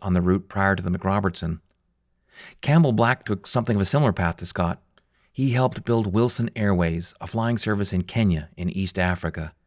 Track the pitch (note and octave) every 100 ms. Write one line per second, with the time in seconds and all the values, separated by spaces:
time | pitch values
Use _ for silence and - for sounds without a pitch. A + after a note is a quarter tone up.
0 | G2 F2+ F2+ G2 - G2+ G2 F#2 F2+ F2
1 | F#2+ G2+ G2 - E2 E2 - _ _ _
2 | _ _ _ - - - - D#3+ D3+ A2
3 | A#2 C3 - G2+ - C3 A2 G#2 F#2+ C#3+
4 | C3+ - E2+ - E2+ - F2 F2 _ _
5 | _ _ _ - C3+ B2 B2+ - - A#2
6 | G#2 G2+ A#2+ - A#2 - G#2 F#2 E2+ E2
7 | E2 - - A2+ A2+ A#2 A2 G2+ G2 F#2
8 | F2 A#2 G#2+ D#2+ D2 - F2 F2+ F#2 F#2+
9 | F2+ F2+ E2 E2 D#2 -